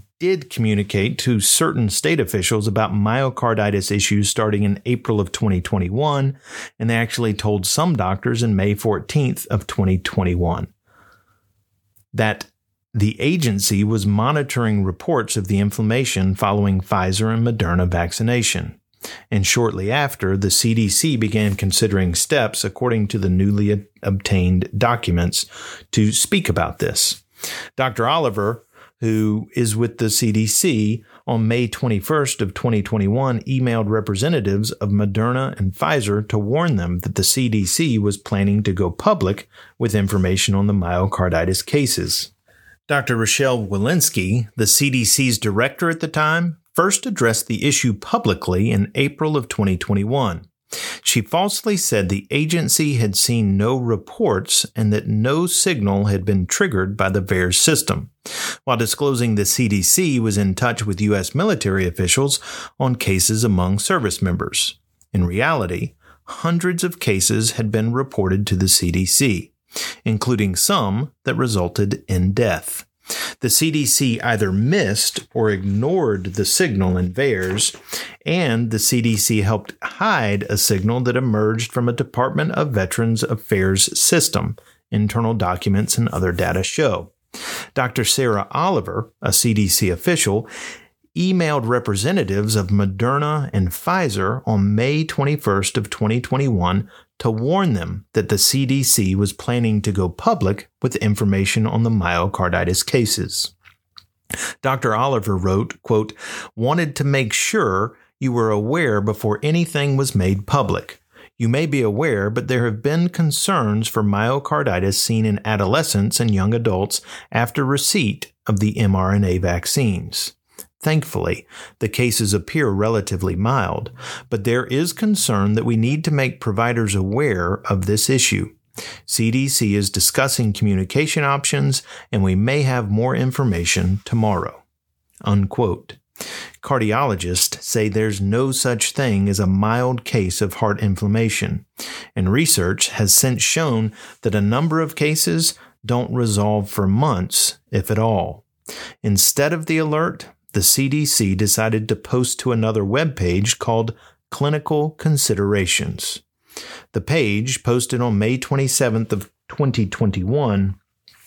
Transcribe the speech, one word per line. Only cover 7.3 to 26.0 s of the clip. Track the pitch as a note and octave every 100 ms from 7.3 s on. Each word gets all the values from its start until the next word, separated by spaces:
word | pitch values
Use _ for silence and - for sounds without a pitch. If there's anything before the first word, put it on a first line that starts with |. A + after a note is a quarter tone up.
told | G#2 G#2+ G#2 F#2
some | - F3 C3+
doctors | F#2 G2 B2+ A#2
in | A#2 G2
May | G2+ G2+
fourteenth | A2+ G2+ - D3+ C3 - -
of | G#2 -
twenty | - F#2+ F#2
twenty-one | - - F2+ F2 E2+ E2+ - _ _ _ - _ _ _ _ _ _ _ _ _ _
that | - A2 G2+ - _ _ _ _
the | G#2+ G#2 -
agency | C#3+ F3+ C3 G2 - G2+ G#2
was | A2+ G2+
monitoring | G2+ B2 D3+ C3+ B2 A2+ G#2
reports | F#2+ F2 - C#3+ G#2+ A2
of | F#2
the | G2+
inflammation | G2+ - G#2+ A#2+ C3 F#2+ F#2+ F#2+
following | G2+ G#2 G2+ F#2+
Pfizer | F#2 G2 F#2 F#2+ A2
and | A2+ A#2
Moderna | A2 F2 F2 F2+
vaccination. | E2+ F2 - A2+ B2 G#2+ F2 D#2+ - _ _ - - -
And | G#2+ F#2
shortly | A#2+ A2+ F#2 G2
after, | C3+ C#3 - F#2+ G2
the | G2
C | - A#2
D | A2+ G#2
C | - E3 B2
began | G#2+ A2 G#2 G2
considering | G2 - A2 G2 F2+
steps, | E2+ - D3 A2 - G2
according | - B2 A2+ G#2
to | A2
the | G2
newly | F2+ G2+ G#2 G#2 G#2 - -
obtained | G2+ G2 - F#2+ F2+ F2+ - G2
documents, | A#2+ A#2 - E2+ F2 - - - - - -
to | -